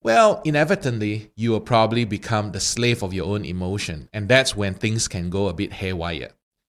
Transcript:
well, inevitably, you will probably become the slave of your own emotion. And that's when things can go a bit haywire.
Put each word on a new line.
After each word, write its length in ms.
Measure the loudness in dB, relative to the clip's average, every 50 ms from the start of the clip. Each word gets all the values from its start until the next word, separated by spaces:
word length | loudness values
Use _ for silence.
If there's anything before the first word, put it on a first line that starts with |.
| 0
well, 380 | 4 6 6 6 6 4 2 0
inevitably, 880 | 0 2 2 2 2 2 0 0 -2 -2 -2 -2 -2 -2 -4 -6 -10 _
you 160 | -2 0 0
will 80 | 0 0
probably 460 | 0 2 4 4 4 4 2 0 0
become 480 | 0 -2 -4 -4 -2 -2 -2 -2 -2 -4
the 80 | -4
slave 420 | -4 -4 -2 0 0 0 0 0 -2
of 100 | -4 -4
your 120 | -4 -4
own 180 | -2 -2 -4 -4
emotion. 640 | -6 -6 -6 -4 -4 -4 -4 -4 -6 -8 -10 -12 -12 -8
And 160 | -4 2 4
that's 260 | 4 4 4 2 0
when 180 | -2 -2 -2 -2
things 360 | -2 -2 -2 -2 -2 -2 -4
can 200 | -4 -6 -6 -4
go 200 | -2 -2 -2 -2
a 40 | -2
bit 200 | -4 -6 -6 -6
haywire. 560 | -6 -6 -4 -4 -4 -4 -6 -6 -6 -8 -12 -16 _ _ _ _ _ _